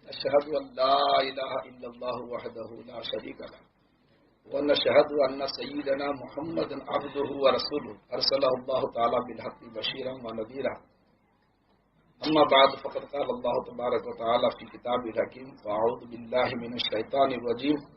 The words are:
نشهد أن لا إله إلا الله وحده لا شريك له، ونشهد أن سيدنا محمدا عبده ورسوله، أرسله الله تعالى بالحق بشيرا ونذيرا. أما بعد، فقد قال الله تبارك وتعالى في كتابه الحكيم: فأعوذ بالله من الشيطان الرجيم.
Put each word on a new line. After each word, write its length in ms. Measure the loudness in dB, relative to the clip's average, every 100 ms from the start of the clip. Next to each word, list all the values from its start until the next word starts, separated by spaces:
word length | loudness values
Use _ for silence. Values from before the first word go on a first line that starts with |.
| -14
نشهد 380 | -6 2 2 2 -6
أن 40 | -6 -2
لا 180 | 2 4 4 2 2
إله 240 | -4 -6 -6 -8
إلا 180 | -12 -14
الله 240 | -10 -6 -6 -6
وحده 360 | -8 -8 -10 -12 -14 -14
لا 80 | -12 -8
شريك 300 | -8 -10 -14 -16
له، 100 | -16 _ _ _ _ _ _ _ _ -8
ونشهد 580 | -2 2 4 8 8 8 4 2
أن 140 | 2 -6 -6
سيدنا 500 | -6 -6 -2 0 0 -4
محمدا 540 | -6 -8 -6 -4 -4 -6 -2
عبده 360 | -2 -2 -4 -4 2
ورسوله، 500 | 4 4 0 -4 -6 -14 _ 4
أرسله 360 | 6 6 4 2
الله 220 | 0 0 0 2
تعالى 220 | 2 2 0
بالحق 340 | -8 -10 -12 -14 -6
بشيرا 380 | -4 -4 -6 -6
ونذيرا. 500 | -8 -6 -6 -2 -4 -4 _ _ _ _ _ _ _ _ _ _ _ _ _ _ 0
أما 160 | 4 6
بعد، 160 | 8 6 4
فقد 180 | -8 -8 -8
قال 140 | -6 -4 -2
الله 200 | -2 -2 -4
تبارك 340 | -6 -2 -2 -4
وتعالى 400 | -6 0 2 2 0
في 80 | -14
كتابه 360 | -12 -4 -2 -2
الحكيم: 340 | -4 -4 -6 -18 -14
فأعوذ 380 | -6 0 0 0 -10
بالله 380 | -14 -2 0 0 -2
من 100 | -8 -6
الشيطان 480 | -4 -4 -2 2 2 2
الرجيم. 400 | -4 -2 0 -2 -2